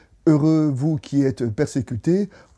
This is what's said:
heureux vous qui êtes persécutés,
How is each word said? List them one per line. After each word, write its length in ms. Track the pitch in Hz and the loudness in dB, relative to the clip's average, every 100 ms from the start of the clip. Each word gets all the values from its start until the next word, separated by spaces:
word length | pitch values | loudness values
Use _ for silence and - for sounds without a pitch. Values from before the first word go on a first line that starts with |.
| _ _ - | _ _ 2
heureux 420 | 151 156 160 156 | 2 4 2 2
vous 220 | 131 151 | 0 -2
qui 280 | 151 - 143 | -2 -2 0
êtes 260 | 135 - 120 | 0 0 -4
persécutés, 840 | 107 147 143 120 120 160 180 202 - - | -2 -4 -4 -6 -6 -2 0 -2 -8 -20